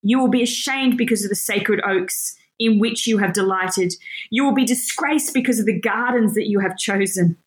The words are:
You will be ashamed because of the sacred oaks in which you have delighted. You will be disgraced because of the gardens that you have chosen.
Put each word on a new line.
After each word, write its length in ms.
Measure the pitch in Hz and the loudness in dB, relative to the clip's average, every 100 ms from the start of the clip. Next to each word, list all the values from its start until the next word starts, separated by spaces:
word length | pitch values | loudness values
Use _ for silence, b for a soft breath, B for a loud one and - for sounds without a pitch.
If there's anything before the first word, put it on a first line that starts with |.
You 180 | 202 254 | 2 2
will 80 | 254 | 4
be 160 | 247 | 2
ashamed 540 | 240 - - 269 262 247 | 0 -2 -4 0 0 2
because 260 | 233 214 | 0 0
of 60 | 202 | 0
the 60 | 202 | -4
sacred 460 | - 202 196 208 196 | -2 -2 0 0 0
oaks 500 | 190 185 - - - b _ | -2 -2 -6 -8 -10 b _
in 200 | 226 208 | 2 4
which 280 | 226 226 - | 2 0 0
you 100 | 214 | 2
have 140 | - | 2
delighted. 640 | 208 190 185 185 196 180 - B B B | 0 0 0 0 0 -2 -4 B B B
You 140 | 226 | 0
will 100 | 277 | 2
be 120 | 262 240 | 2 0
disgraced 680 | 247 - - 294 302 - | 0 -4 -4 0 0 0
because 260 | 262 254 226 | -2 0 0
of 60 | 208 | 0
the 140 | 220 | 0
gardens 540 | 226 208 247 247 220 208 | -2 -2 0 2 2 0
that 120 | 208 | 0
you 120 | 202 | 0
have 180 | 190 180 | -2 -4
chosen. 600 | - 196 196 190 175 170 | -2 0 0 2 0 0